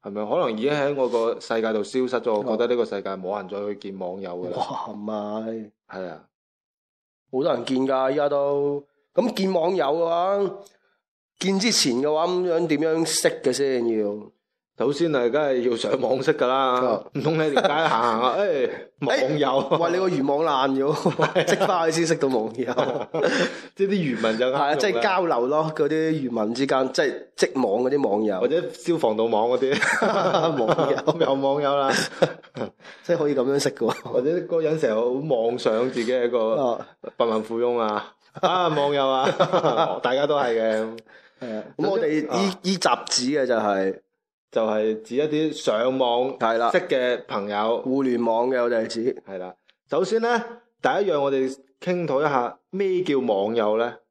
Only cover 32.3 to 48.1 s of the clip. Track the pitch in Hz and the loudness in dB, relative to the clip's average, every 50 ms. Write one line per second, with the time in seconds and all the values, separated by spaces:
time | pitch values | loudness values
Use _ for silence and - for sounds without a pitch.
32.3 | - - - - _ - 113 95 _ _ - - - - - - 175 156 151 147 | 0 -10 -18 -18 _ -10 -10 -10 _ _ -20 -20 -20 -18 -4 -4 -2 0 2 0
33.3 | 143 131 123 131 139 139 135 147 - - 117 110 113 - - 113 113 123 123 147 | 0 0 0 0 0 0 0 -2 -2 0 -2 -2 -2 -2 -8 -2 -2 0 0 0
34.3 | 170 180 - - 170 165 160 151 160 156 147 120 107 110 117 123 127 135 147 160 | -2 -2 -2 -2 -2 0 0 0 0 0 0 0 0 0 0 0 -2 -2 0 0
35.3 | 135 113 113 117 120 123 - 127 110 110 123 131 127 123 113 113 123 127 120 120 | 0 2 2 0 -2 0 0 0 2 2 0 0 -2 -2 -2 0 0 0 0 0
36.3 | 123 120 110 110 113 139 135 123 113 - - - - _ - - - - 123 117 | 0 0 2 2 0 0 0 0 -2 -2 -8 -16 -18 _ -16 -16 -2 -2 0 0
37.3 | 110 110 107 - 117 113 120 120 120 117 113 107 107 104 - - - _ _ _ | 0 -2 -2 -4 -4 -2 0 0 0 0 0 0 -2 -4 -6 -8 -18 _ _ _
38.3 | _ - - 175 170 185 180 165 156 151 143 143 147 143 135 135 135 131 135 143 | _ -2 0 0 2 2 0 0 2 2 0 2 2 2 2 2 2 2 2 0
39.3 | - - - - - 175 - 156 120 113 165 - - - - 120 127 135 143 147 | 2 2 2 2 2 2 2 2 2 2 0 0 -2 -2 -2 0 0 2 2 2
40.3 | 151 143 135 123 113 113 110 113 110 110 110 110 113 117 - _ - - _ _ | 2 0 2 0 0 0 2 0 0 0 -2 -4 -8 -14 -18 _ -20 -20 _ _
41.3 | _ _ 131 120 107 107 - - - - 147 143 196 233 170 151 156 156 147 151 | _ _ -10 -8 -8 -8 -10 -12 -8 -4 -2 0 0 0 0 0 0 -2 -2 -2
42.3 | 127 185 196 196 185 - - 180 196 175 - 160 123 - - - - - 123 127 | -2 -2 -2 -2 -4 -4 -4 -4 -2 0 2 0 0 0 -2 -4 -4 -2 0 0
43.3 | 147 147 131 123 123 113 107 104 101 95 95 95 92 - _ _ _ _ _ _ | 0 0 2 2 2 2 2 2 2 2 0 0 -2 -4 _ _ _ _ _ _
44.3 | _ _ _ _ - 120 113 110 107 107 107 110 107 107 - - 120 131 151 151 | _ _ _ _ -2 0 0 2 0 0 0 0 -2 -4 -6 -4 -2 -2 0 0
45.3 | 147 151 156 156 143 - - 135 127 113 117 127 131 131 131 120 117 120 127 135 | 0 0 0 -2 -4 -2 -2 0 0 2 2 0 2 2 0 2 2 0 0 -2
46.3 | 131 - 120 113 113 113 120 117 - 180 180 - 147 131 127 123 123 117 - - | -2 -2 0 0 2 2 2 2 2 2 0 2 0 0 2 0 0 -2 -4 -6
47.3 | 131 107 98 104 104 104 107 113 117 113 - 131 131 139 135 131 | -6 -6 -4 -2 -2 0 0 0 0 0 0 -2 -2 0 0 0